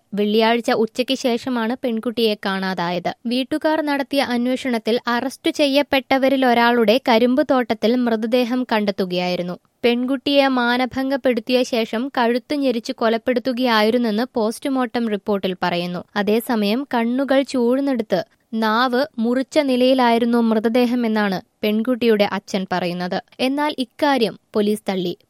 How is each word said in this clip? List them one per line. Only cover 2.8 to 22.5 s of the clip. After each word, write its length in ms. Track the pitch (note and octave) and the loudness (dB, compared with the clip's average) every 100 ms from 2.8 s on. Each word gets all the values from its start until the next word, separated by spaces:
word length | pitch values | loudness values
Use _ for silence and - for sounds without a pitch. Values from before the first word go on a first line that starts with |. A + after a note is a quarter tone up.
| F3 F3+ F3 - A#3 | -4 -2 -4 -4 -4
വീട്ടുകാർ 500 | B3 C4 D4+ D#4+ D#4 | -4 -2 -2 0 0
നടത്തിയ 400 | D4+ C#4 C4+ C#4 B3 | 0 -2 -2 -2 -2
അന്വേഷണത്തിൽ 680 | A#3+ B3 B3+ C4+ A3+ A3 A#3+ - | -2 -2 -2 -2 -2 -2 -2 -2
അറസ്റ്റ് 440 | A#3+ C4 - E4 | -2 -4 -4 -4
ചെയ്യപ്പെട്ടവരിലൊരാളുടെ 1500 | D#4 C#4+ C4+ C#4+ C4+ - C4+ C4 C4+ B3+ A#3 A#3 A#3+ G#3+ B3 - | 0 2 2 2 -2 0 2 2 4 4 4 4 4 4 4 4
കരിമ്പ് 380 | A3+ B3 C4 D4+ | 4 4 2 2
തോട്ടത്തിൽ 480 | C4 A#3+ A#3 G#3+ B3+ | 0 0 0 0 2
മൃതദേഹം 680 | A#3+ A3+ A3+ B3 A#3 B3+ | 2 0 0 0 0 -2
കണ്ടെത്തുകയായിരുന്നു. 960 | B3 A3 G3+ G3 F#3 F3+ F3+ F3+ F3 F3 _ _ | 0 0 0 -2 -2 -2 -2 -2 -4 -8 _ _
പെൺകുട്ടിയെ 640 | A#3 A#3+ B3 C4+ C#4+ C#4 C4+ | 0 0 0 -2 2 2 4
മാനഭംഗപ്പെടുത്തിയ 1040 | B3+ A#3+ B3 B3+ C4+ C4+ C#4 C4 A#3 - B3 | 2 0 0 -2 -2 -2 0 0 0 0 0
ശേഷം 400 | B3+ A#3+ A3+ A3 C4+ | 0 -2 -2 -4 -4
കഴുത്ത് 440 | C4+ A#3 A#3+ - D4 | -2 0 -2 -4 -2
ഞെരിച്ച് 380 | C4+ A#3 - | -2 -2 -6
കൊലപ്പെടുത്തുകയായിരുന്നെന്ന് 1300 | B3+ A3+ A3+ B3+ A#3+ C4 B3 B3+ A3 G#3+ B3 A#3 G#3 B3+ | -2 0 0 -2 -2 -2 -2 2 2 2 2 0 -2 -2
പോസ്റ്റ്മോർട്ടം 720 | A#3+ A3 - C#4+ C4 B3 B3 A3+ | -2 -2 -2 -4 -2 -2 -2 -4
റിപ്പോർട്ടിൽ 460 | G#3 - G3+ F#3+ F#3 | -4 -2 -2 -2 -2
പറയുന്നു. 440 | F3+ F3 F3+ F3+ - G#3 | -2 -2 -4 -8 -6 -4
അതേസമയം 680 | G3+ A3+ - A3+ G3+ A#3 C#4+ | 0 0 0 0 0 -2 -2
കണ്ണുകൾ 540 | A#3+ A#3 B3 C4+ C4+ C#4 | -2 -2 -2 0 0 0
ചൂഴ്ന്നെടുത്ത് 760 | C4 A#3 C4 C#4 B3 A3 F3+ - _ _ | 0 0 2 0 -2 -2 -2 -4 _ _
നാവ് 460 | A3+ A3 A3 B3+ A#3+ C#4+ - | -4 0 0 0 0 -2 -2
മുറിച്ച 400 | A3+ B3 C4 D#4 | 0 0 0 0
നിലയിലായിരുന്നു 800 | C#4 B3 B3+ C4 A#3+ A#3 A#3 A#3+ | 2 2 4 4 4 2 2 2
മൃതദേഹമെന്നാണ് 960 | A3+ A3 A3+ B3 B3 B3 A#3 A3 G#3 F3+ - _ | 2 2 2 2 2 0 0 0 0 -2 -8 _
പെൺകുട്ടിയുടെ 680 | G#3+ G#3+ A3+ A#3+ A#3 G#3+ G3+ | -2 0 -2 0 2 2 2
അച്ഛൻ 340 | F#3+ - | -2 -4